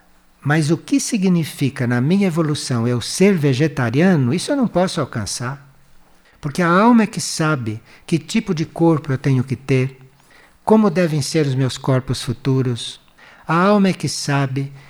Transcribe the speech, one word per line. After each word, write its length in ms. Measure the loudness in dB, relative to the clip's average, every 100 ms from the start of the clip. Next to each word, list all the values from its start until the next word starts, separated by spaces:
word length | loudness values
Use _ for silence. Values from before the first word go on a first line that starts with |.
| _ _ _ _
Mas 320 | -2 0 0
o 40 | -2
que 220 | -2 -2
significa 880 | 0 0 2 2 0 -4 -4 -2 -2
na 140 | 0
minha 260 | 2 2 2
evolução 600 | 0 -2 -2 -4 -2 0
eu 140 | -2
ser 340 | -4 2 2
vegetariano, 1000 | 4 2 2 0 0 -2 2 4 4 2
isso 160 | 0 -2
eu 60 | 0
não 100 | 0
posso 340 | 0 -2 -2
alcançar. 720 | -6 -6 -6 -6 -8 -10 -16 _ _ -20 _ _ _ _
Porque 200 | -6 -2
a 80 | 2
alma 360 | 4 6 6
é 20 | 4
que 140 | -2
sabe 600 | -6 -2 -2 -2 -4 -8 -12 -20
que 140 | -4 -4
tipo 340 | -2 -4 -2
de 140 | -4 -6
corpo 460 | 0 2 2 -2
eu 60 | -2
tenho 260 | 0 0
que 100 | -2
ter, 460 | -4 -2 0 -2 -8 -20 _ _ _ _ _
como 260 | 2 4 4
devem 320 | 2 0 0
ser 240 | 0 0 0
os 80 |
meus 240 | 0 -2 -2
corpos 440 | -2 0 -2 -6
futuros. 760 | -6 -4 -2 0 -2 -4 -8 -14 _ _ -20 -12 -2
A 80 |
alma 340 | 2 4 4 2
é 40 |
que 160 | 0 -4
sabe 640 | -6 -2 -2 -2 -4 -6 -10